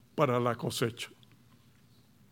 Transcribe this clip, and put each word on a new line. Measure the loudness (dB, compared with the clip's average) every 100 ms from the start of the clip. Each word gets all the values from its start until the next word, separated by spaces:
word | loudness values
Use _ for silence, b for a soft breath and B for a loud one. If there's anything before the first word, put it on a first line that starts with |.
| -10 0
para | 2 4
la | 0 -2
cosecha. | -4 -2 -2 -2 -14 -16 -20 -20 -20 -20 -20 -20 -20 -20 -20 -20 -20